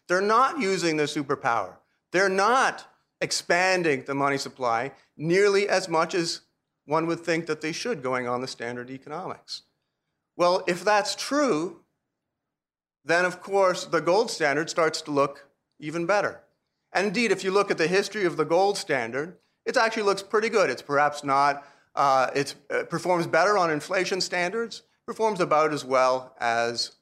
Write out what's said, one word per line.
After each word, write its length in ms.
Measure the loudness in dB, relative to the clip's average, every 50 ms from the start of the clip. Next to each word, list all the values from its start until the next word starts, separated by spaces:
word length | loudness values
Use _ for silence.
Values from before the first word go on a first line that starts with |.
| _ 0
They're 120 | 0 2
not 380 | 2 4 4 4 4 2 2 0
using 380 | -2 0 0 0 0 0 2
their 100 | 0 0
superpower. 720 | 0 -2 -4 -4 -2 -2 -2 0 0 0 0 -2 -6 -10 -18 _ _ _ _ _ _
They're 180 | 0 2 2 2
not 560 | 2 2 2 4 4 4 2 2 0 -4 -10 -20 _ _ _ _ _ -6
expanding 840 | -6 -4 -4 -4 0 2 2 4 4 4 2 2 2 0 0 0 -2
the 100 | -4 -2
money 220 | 0 0 0 0
supply 560 | -2 -4 -8 -8 -4 -2 0 0 0 -2 -4 -10 -16 _ _ _
nearly 520 | -6 -2 0 2 4 4 4 4 2 2 2
as 200 | 2 0 0 0
much 260 | 0 0 0 0 0
as 280 | -2 -2 -2 -6 -10 _ _ _ _ _ _ _ _ _
one 200 | -2 0 0 0
would 140 | 0 -4 -4
think 260 | -2 -2 -2 -2 -2
that 140 | -4 -6 -6
they 120 | -6 -6
should, 300 | -6 -6 -6 -6 -6 -6
going 240 | -4 -4 -4 -4 -4
on 140 | -4 -4 -4
the 80 | -6 -8
standard 420 | -10 -10 -10 -10 -10 -10 -12 -12
economics. 720 | -14 -16 -14 -12 -12 -10 -10 -12 -12 -14 _ -16 -16 -16 -18 _ _ _ _ _ _ _ _ _ _ _ _ _ _
Well, 280 | 0 2 2 2 2 0
if 180 | -2 -4 -2 2
that's 300 | 2 2 2 2 0 -4
true, 680 | -8 -4 -2 0 2 2 2 2 0 -2 -6 -10 -14 _ _ _ _ _ _ _ _ _ _ _ _ _ _ _ _ _ _ _ _ _ _ _ _ _
then 200 | 0 2 2 2
of 180 | 0 -2 -6
course 420 | -6 -2 2 2 4 2 2 -2 -4
the 160 | -4 -2 0
gold 300 | 2 2 2 2 2 -2
standard 400 | -2 -2 0 0 0 0 -2 -4
starts 320 | 0 0 0 0 0 -4
to 80 | -6 -2
look 380 | 0 0 0 0 -2 -8 -20 _ _ _ _ _ _ -14
even 280 | -12 -8 -6 -4 -2
better. 340 | 0 0 0 0 -2 -4 -10 -18 _ _ _ _ _ _ _ _ _
And 160 | -2 0 0 0
indeed, 240 | 0 0 2 2
if 120 | 0 0 0
you 60 | 0
look 200 | 2 2 2 2
at 80 | 0 0
the 100 | 0 2
history 360 | 2 0 0 0 -2 -2 -2
of 120 | 0 0
the 80 | -2 0
gold 340 | 2 2 2 2 2 0 -2
standard, 580 | -4 -4 -2 -2 -2 -4 -6 -6 -8 -8 -12 _ _ _ _ _ -6
it 100 | -2 0
actually 280 | 2 0 0 0 0 0
looks 180 | 0 0 -2
pretty 260 | -2 -2 0 0 0 2
good. 220 | 2 2 2 2
It's 120 | 0 -4
perhaps 420 | -4 -2 2 2 2 2 0 -2 -2
not, 420 | 0 2 2 2 2 0 -2 -6 -18 -20 _ _ _ -2
uh, 360 | 0 2 4 4 4 2 2 0
it's, 200 | -2 -4 -4 -8 -14 _ -6
uh, 140 | -4 -4 -4
performs 420 | -4 -6 -4 0 0 0 0 0
better 320 | 2 2 2 4 4 4 2
on 120 | 2 0
inflation 500 | 0 -2 -2 0 0 0 0 -2 -2 -4
standards, 640 | -4 -2 -2 -2 -2 -2 -4 -6 -6 -8 -10 -16 -20 _ _ _ _
performs 360 | -10 -6 -2 -2 -2 0 0
about 320 | 0 2 2 2 2 2
as 120 | 0 -4 -2
well 500 | 0 2 4 4 4 2 0 -2 -8 -10 -4
as, 520 | -2 0 0 0 0 -2 -2 -4 -6 -8 -10 _